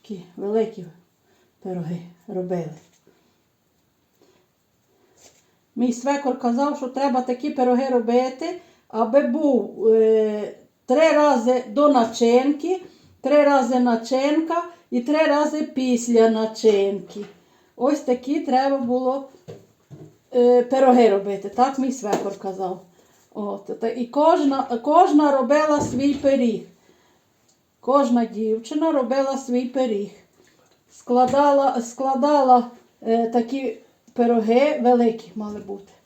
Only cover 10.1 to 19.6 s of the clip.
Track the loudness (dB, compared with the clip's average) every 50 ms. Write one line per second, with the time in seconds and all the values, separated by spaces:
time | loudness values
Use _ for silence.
10.1 | 2 2 0 0 -4 -6 -8 -10 -12 -18 _ _ _ _ _ -2 2 2 4 4
11.1 | 4 4 4 4 2 2 2 0 0 0 -2 -4 0 2 2 4 4 4 2 0
12.1 | 0 0 2 4 4 4 2 2 -2 -2 -4 -6 -6 -6 -8 -18 _ _ _ _
13.1 | _ _ -2 2 4 4 4 4 4 2 0 0 0 0 2 2 0 -2 -2 -2
14.1 | -2 0 0 0 0 0 -2 -2 -4 -4 -4 -6 -16 _ _ _ -6 -4 -2 0
15.1 | 0 2 2 2 2 2 0 0 -2 -4 -6 -6 -4 -4 -2 0 -2 -2 0 2
16.1 | 4 4 4 4 4 0 -2 -4 -6 0 2 2 4 4 0 0 -2 -6 -10 -12
17.1 | -14 -16 -16 -16 -18 _ _ _ _ _ _ _ _ -4 -2 -2 -2 -2 -2 -4
18.1 | -4 -4 -2 -6 -6 -4 -2 0 0 0 0 0 -2 -2 -2 -2 -2 -2 -2 -2
19.1 | -4 -4 -8 -12 -20 -20 _ -20 -20 -20